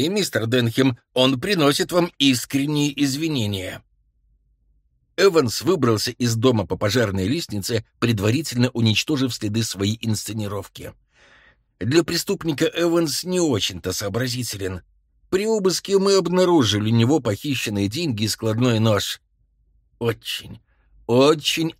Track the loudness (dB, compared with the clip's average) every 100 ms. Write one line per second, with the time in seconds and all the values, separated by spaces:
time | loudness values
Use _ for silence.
0 | 0 0 -2 -2 0 2 2 2 2 0
1 | _ 2 2 2 -2 2 2 2 0 0
2 | 0 2 2 2 0 -2 0 0 0 0
3 | -2 -2 -2 -2 -2 -4 -8 -12 -18 _
4 | _ _ _ _ _ _ _ _ _ _
5 | _ 0 4 4 2 0 -2 2 2 2
6 | -2 -2 -2 2 2 2 -2 -4 0 0
7 | 0 -2 -2 -4 -6 -8 -4 -6 -6 _
8 | -2 0 0 0 -2 0 0 2 2 2
9 | 0 -2 -2 -4 -4 -4 -4 -2 -2 -2
10 | -4 -4 -6 -8 -6 -8 -10 -14 -16 -18
11 | _ _ _ _ _ _ _ _ 0 2
12 | 2 -4 -4 -4 -4 -2 -2 0 0 2
13 | 0 -4 -4 0 0 0 -2 -6 -6 -6
14 | -4 -4 -4 -4 -6 -6 -8 -8 -14 _
15 | _ _ _ -2 0 0 0 -2 0 2
16 | 4 4 2 2 4 4 4 2 2 4
17 | 4 2 0 -2 -4 -4 -2 -2 -2 -2
18 | -4 -2 -2 -2 -2 0 2 2 2 2
19 | -2 -8 _ _ _ _ _ _ _ _
20 | -4 -4 -8 -10 -12 -20 _ _ _ _
21 | 0 4 4 4 0 -2 -4